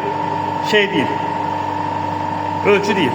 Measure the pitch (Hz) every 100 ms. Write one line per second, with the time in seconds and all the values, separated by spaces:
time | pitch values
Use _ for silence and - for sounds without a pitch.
0 | - - - - - - - 208 196 175
1 | 123 - - - - - - - - -
2 | - - - - - - 175 202 196 196
3 | 139